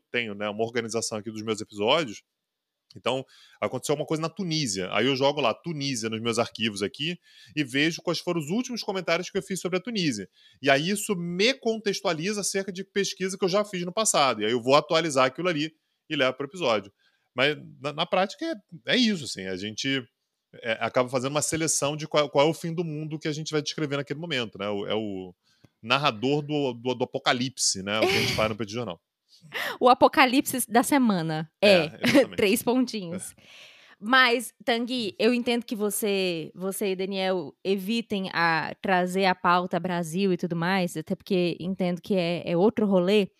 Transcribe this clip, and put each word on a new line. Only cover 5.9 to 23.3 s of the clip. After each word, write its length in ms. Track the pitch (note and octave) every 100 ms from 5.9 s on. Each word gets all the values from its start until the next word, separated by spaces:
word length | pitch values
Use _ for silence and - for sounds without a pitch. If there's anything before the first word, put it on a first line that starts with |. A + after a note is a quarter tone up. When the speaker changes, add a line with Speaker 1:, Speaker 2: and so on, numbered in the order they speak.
| A#2+ A2
Speaker 1:
nos 120 | A2
meus 180 | A#2 A2
arquivos 420 | A2 - A2 G2
aqui 380 | G2 - D#3 F3 _ - -
e 80 | D3+
vejo 400 | C3 C#3 D#3 D#3+
quais 180 | - D#3+
foram 200 | F3 E3+
os 100 | C#3+
últimos 320 | G#3+ B3 A#3
comentários 480 | - F#3+ E3+ E3+ F3+
que 80 | G3
eu 60 |
fiz 160 | - F#3
sobre 180 | F#3 F3+
a 40 |
Tunísia. 480 | B3 A3 D#3+ G#2 F2+ _ _ -
E 80 | C3+
aí 200 | C#3 E3+
isso 240 | G#3 -
me 400 | F#3 E3+ F3 A3
contextualiza 840 | C4 A#3 A3 G#3+ - F#3+ D#3+ F#3 G#3
acerca 320 | F3+ G3 G3
de 140 | F3+ F#3+
pesquisa 520 | G3+ F#3+ - F#3+ F#3+
que 60 |
eu 60 | F#3
já 160 | G3 G#3
fiz 180 | F#3
no 80 | F3
passado. 500 | G3 G#3+ E3+ C3+ A2
E 40 | G#2+
aí 60 |
eu 100 | B2
vou 120 | A#2+ C#3+
atualizar 500 | D#3 E3 E3 C3 C3
aquilo 240 | D3 F3+
ali 240 | D3+ D#3 _ _ _ -
e 60 | D3+
levo 220 | C3 B2+
pro 100 | C#3+
episódio. 420 | F#3 C#3 G#2+ G2+ _ _ _ _ B2
Mas 220 | C#3+ C#3+ C3 C3+
na, 100 | C#3
na 140 | D3 E3+
prática 400 | F#3+ G3 - E4
é, 480 | A#3+ _ D#3+ B2
é 20 | G#3
isso, 300 | A3+ F#3 A2
assim, 200 | G2+ F#2
a 120 | F#2
gente, 440 | G#2 G#2+ C3+ C3+ A#2+ _ _ _ _ A2+
é, 160 | A#2+ A2+
acaba 300 | A2+ B2+ B2
fazendo 220 | C3 C3+
uma 100 | D3
seleção 560 | C#3 D#3+ D#3+ - C#3+ D3+
de 100 | D#3
qual, 220 | D3+ C#3+
qual 180 | C#3+ D#3
é 20 |
o 40 |
fim 200 | D#3+ E3+
do 120 | E3 E3
mundo 340 | D3+ D#3 D3+
que 80 |
a 60 | D#3